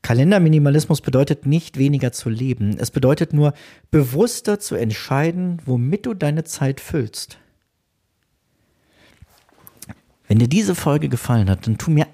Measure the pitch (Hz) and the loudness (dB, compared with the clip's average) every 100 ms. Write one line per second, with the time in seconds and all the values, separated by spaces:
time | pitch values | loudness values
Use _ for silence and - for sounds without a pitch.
0 | - 117 151 208 165 156 143 147 - 147 | 0 2 4 4 6 4 4 2 2 -2
1 | - 127 147 151 135 160 - 135 139 143 | 0 2 2 -2 0 -2 -2 -2 0 2
2 | 127 - 120 110 131 120 104 107 120 - | -2 -4 -6 -4 -4 -2 -2 -2 -4 0
3 | 135 156 165 147 147 147 - - _ 156 | 2 2 0 2 2 0 -18 -20 _ 0
4 | 127 135 233 - - 208 - - 113 107 | 0 0 0 -2 -4 -4 -4 -4 -4 -4
5 | - 135 160 180 180 175 - 123 127 202 | -4 -2 0 -2 -6 -6 -4 -2 0 -2
6 | 254 196 147 151 160 - 135 135 - 160 | -4 -4 -2 -2 -6 -4 -4 -4 -6 -6
7 | 107 - - - _ _ _ _ _ _ | -6 -10 -16 -18 _ _ _ _ _ _
8 | _ _ _ _ _ _ _ _ _ _ | _ _ _ _ _ _ _ _ _ _
9 | _ _ - _ _ _ - _ - - | _ _ -20 _ _ _ -20 _ -20 -20
10 | _ _ _ 107 120 180 202 175 156 147 | _ _ _ 2 4 2 0 -2 0 0
11 | 156 117 - 117 95 95 - 107 - 151 | -2 -4 -2 0 2 0 -2 -4 0 0
12 | 147 | 0